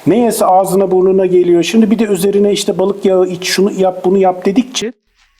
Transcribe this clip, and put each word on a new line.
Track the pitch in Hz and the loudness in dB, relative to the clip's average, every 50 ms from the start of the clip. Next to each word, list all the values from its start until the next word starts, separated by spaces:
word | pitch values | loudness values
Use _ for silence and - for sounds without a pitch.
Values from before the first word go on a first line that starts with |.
| - | -2
Ne | 143 185 233 | 0 2 2
yese | 240 226 214 - 214 | 2 0 0 0 0
ağzına | 180 185 185 196 180 175 196 196 180 | 2 4 2 2 2 0 0 0 0
burnuna | 180 185 185 190 190 190 190 | 0 2 2 2 2 2 0
geliyor. | 180 180 180 180 175 175 170 165 | 2 2 2 2 4 2 2 0
Şimdi | - - 226 220 196 | 0 2 2 2 2
bir | - 190 | 2 0
de | 240 | 0
üzerine | 208 202 170 185 196 196 202 202 202 202 | -2 -2 -2 -2 0 0 2 0 0 0
işte | - - - 190 170 | -2 -4 -4 -4 -2
balık | 190 196 196 196 - | -2 -4 -4 -2 -2
yağı | 196 185 185 185 | 0 2 2 0
iç, | 185 180 170 - | 0 -2 -8 -6
şunu | - - - 190 208 - | -6 -2 0 0 -2 0
yap, | 185 190 185 185 185 - | 0 -2 -2 -2 -2 -2
bunu | 180 190 196 | 0 0 2
yap | 190 185 180 185 - | 2 0 0 0 -2
dedikçe, | 202 196 254 233 - - - 202 233 - _ _ _ _ _ _ _ _ _ | -2 0 0 -2 -2 -4 -8 -8 -8 -10 _ _ _ _ _ _ _ _ _